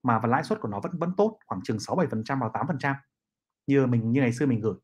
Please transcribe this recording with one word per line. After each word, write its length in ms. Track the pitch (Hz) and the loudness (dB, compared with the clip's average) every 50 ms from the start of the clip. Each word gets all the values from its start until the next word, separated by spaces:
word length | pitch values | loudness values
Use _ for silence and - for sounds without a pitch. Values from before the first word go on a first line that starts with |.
| - | 2
Mà 160 | 127 113 110 | 2 2 2
và 80 | 110 | 4
lãi 160 | 117 120 147 156 | 2 2 2 2
suất 160 | - 214 - | -2 -4 -4
của 60 | - | -4
nó 120 | 104 104 101 | -6 -6 -6
vẫn, 200 | - - 185 151 | -6 -6 -4 -4
vẫn 140 | 165 175 185 | -4 -2 2
tốt, 220 | - 208 220 214 _ _ | 2 2 2 0 _ _
khoảng 160 | _ 110 95 - | _ -8 -6 -4
chừng 160 | - 110 104 | -4 -4 -4
sáu 160 | - - - | -2 -2 0
bảy 120 | 190 170 | 0 0
phần 160 | 135 - 110 110 | 0 -2 -6 -4
trăm 160 | - 139 135 | -4 -2 -2
hoặc 120 | 123 110 - | -2 -2 -2
tám 140 | - - | -4 -2
phần 100 | - 175 127 | -2 -2 -2
trăm. 160 | - 139 139 139 _ _ _ _ _ _ _ _ _ _ _ _ _ | -2 -2 -2 -4 _ _ _ _ _ _ _ _ _ _ _ _ _
Như 200 | - 139 139 135 | 2 4 4 4
mình, 240 | 120 120 113 110 113 | 4 2 2 2 2
như 100 | 117 139 | 2 2
ngày 120 | 131 120 120 | 2 2 2
xưa 120 | - 151 | 2 0
mình 140 | 135 117 104 | 0 2 2
gửi. 160 | 107 110 92 - | 0 -2 -2 -4